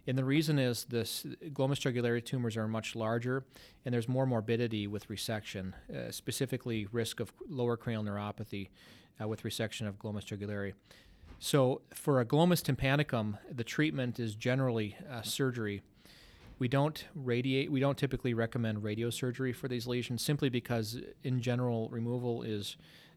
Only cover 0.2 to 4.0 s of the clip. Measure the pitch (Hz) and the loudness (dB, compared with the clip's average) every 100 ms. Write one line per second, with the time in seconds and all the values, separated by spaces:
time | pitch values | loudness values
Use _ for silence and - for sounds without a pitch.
0.2 | 131 143 156 147 127 117 - 120 110 - | 4 4 4 4 4 0 -2 -2 0 -4
1.2 | 151 127 170 139 135 139 139 120 120 120 | -8 -10 -6 0 2 2 0 2 2 0
2.2 | 113 131 117 110 110 110 110 113 110 117 | 0 -2 0 0 0 -2 -4 -2 0 0
3.2 | 123 131 131 - - - 135 120 | 0 -2 -4 -14 -20 -10 -2 0